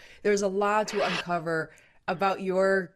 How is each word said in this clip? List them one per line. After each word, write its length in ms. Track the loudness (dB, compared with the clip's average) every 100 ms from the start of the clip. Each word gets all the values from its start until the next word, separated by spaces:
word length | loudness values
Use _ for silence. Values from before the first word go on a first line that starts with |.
| -20 -4
there's 180 | 0 0
a 60 | 0
lot 400 | 0 2 2 0
to 180 | 0 -2
uncover 640 | -2 -2 -4 -2 -2 -4 -10 _ _ -6
about 320 | -2 0 0
your 500 | -2 2 4 2 0